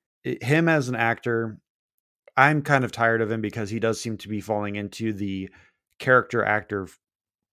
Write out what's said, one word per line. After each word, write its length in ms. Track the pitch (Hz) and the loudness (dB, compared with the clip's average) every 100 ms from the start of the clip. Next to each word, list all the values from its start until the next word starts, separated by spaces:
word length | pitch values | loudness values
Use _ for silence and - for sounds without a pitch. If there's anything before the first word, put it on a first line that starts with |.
| _ _ | _ _
It, 200 | 127 127 | -8 -4
him 260 | 117 156 165 | 0 2 4
as 200 | 156 127 | 2 0
an 60 | |
actor, 640 | 117 117 113 120 113 113 104 _ _ _ _ _ _ _ - | 0 0 0 0 -2 -2 -8 _ _ _ _ _ _ _ 2
I'm 260 | 139 151 | 4 4
kind 220 | 143 139 | 2 2
of 80 | 120 | 0
tired 280 | - 117 113 | 0 2 2
of 80 | 107 | 0
him 80 | 113 | -2
because 300 | 107 113 101 | -4 -6 -6
he 100 | 113 | -2
does 200 | 113 110 | -2 -2
seem 180 | 117 110 | -6 -8
to 100 | 101 | -8
be 120 | 107 | -8
falling 360 | 95 104 104 101 | -4 -4 -4 -6
into 360 | 101 - 113 | -8 -6 -6
the 380 | 98 101 95 95 - _ _ _ - | -4 -4 -6 -8 -14 _ _ _ -4
character 460 | - 127 - 120 | 4 4 4 0
actor 400 | 101 107 98 101 | 2 0 -2 -6
f-, 140 | 90 - _ _ _ _ _ | -6 -12 _ _ _ _ _